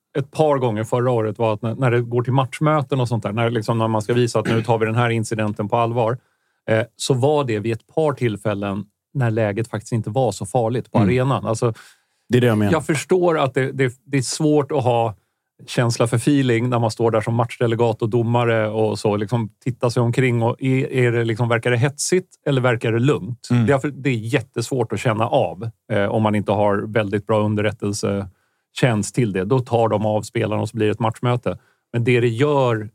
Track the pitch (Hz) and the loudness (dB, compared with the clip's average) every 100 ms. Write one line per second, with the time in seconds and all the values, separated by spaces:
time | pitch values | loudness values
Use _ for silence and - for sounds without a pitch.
0 | _ 151 139 - 156 143 123 107 110 123 | _ -8 -6 0 2 4 0 -2 -2 0
1 | 123 120 110 101 113 107 113 120 131 120 | 0 0 0 0 0 0 -4 -2 0 0
2 | 120 120 123 131 123 - 151 151 143 131 | 0 -2 0 0 -2 -2 0 0 0 -2
3 | 117 113 101 107 117 120 101 117 113 110 | -2 -2 -4 0 0 0 -2 0 2 0
4 | 104 120 120 110 104 113 107 113 110 113 | 0 0 2 0 0 0 2 0 2 0
5 | 120 113 107 110 107 104 104 117 117 117 | 0 0 -2 -2 -2 -2 -2 0 0 0
6 | 110 123 _ _ _ _ - 110 117 - | 0 -2 _ _ _ _ -2 0 0 -6
7 | - 131 135 151 131 107 107 113 _ - | -2 0 2 2 0 -2 -4 -6 _ -2
8 | 156 135 120 101 110 101 101 98 98 _ | -2 0 -2 -2 -4 -2 -4 -6 -8 _
9 | _ 147 120 110 107 101 110 107 - 117 | _ -2 0 0 0 -2 -4 -6 -4 -4
10 | 101 110 123 98 98 131 113 123 - 110 | -4 -2 -2 -2 -4 -2 0 -2 -2 0
11 | 101 127 131 117 101 113 120 110 - _ | 2 2 0 -2 -2 -2 -2 -4 -12 _
12 | _ _ - 120 120 107 104 160 - 151 | _ _ 0 2 4 4 2 0 0 -2
13 | - 185 175 156 139 135 131 135 131 - | 2 2 4 2 0 0 -2 0 -2 -2
14 | - 139 120 - 156 151 139 151 123 120 | -4 -2 -2 0 2 2 2 0 2 2
15 | 113 101 _ _ _ _ - - 123 117 | 2 -4 _ _ _ _ -8 0 0 2
16 | 117 120 151 143 131 113 123 120 117 - | 0 0 2 2 4 2 2 0 0 0
17 | 117 110 107 117 117 - 120 113 117 110 | 0 0 0 -2 -2 0 -2 2 0 0
18 | 110 120 113 120 120 113 107 110 110 104 | 0 0 0 0 2 2 0 0 -2 0
19 | 110 104 104 120 107 _ - 120 123 123 | 0 0 -2 -2 -4 _ -8 -2 -2 2
20 | 117 117 131 117 113 120 135 131 135 131 | 0 2 2 2 0 0 0 0 0 0
21 | 123 120 117 110 117 117 123 123 143 143 | 2 2 0 0 0 0 2 2 0 -2
22 | - 185 180 _ - 135 127 117 120 113 | -2 -2 -2 _ -2 0 2 0 0 2
23 | 131 110 92 120 - 123 113 139 147 139 | 2 0 -2 -10 0 2 4 2 0 -4
24 | 135 120 110 131 110 - 113 135 117 101 | -4 -2 -2 -4 -4 -8 -4 -2 -2 -2
25 | 123 107 113 143 92 82 113 - - 104 | -2 0 0 0 0 -4 -10 -12 -4 -2
26 | 101 117 110 104 98 104 104 101 110 113 | 0 2 2 2 0 0 2 0 -2 -2
27 | 104 104 - 110 107 107 104 104 104 104 | -2 -2 0 0 2 0 -2 -2 -6 -4
28 | 107 101 92 - _ _ _ - 135 110 | -4 -4 -6 -12 _ _ _ -2 0 0
29 | 95 - 117 95 92 131 120 117 113 107 | -2 -2 -2 0 0 0 0 0 2 2
30 | 107 107 104 117 104 107 110 113 110 101 | 0 -2 -4 -4 -2 -2 -4 -2 -2 0
31 | 110 - 123 120 - 90 _ _ _ 117 | -2 -2 -2 -2 -2 -8 _ _ _ -4
32 | 120 123 123 113 143 143 127 110 104 | 0 2 2 0 0 2 2 0 -4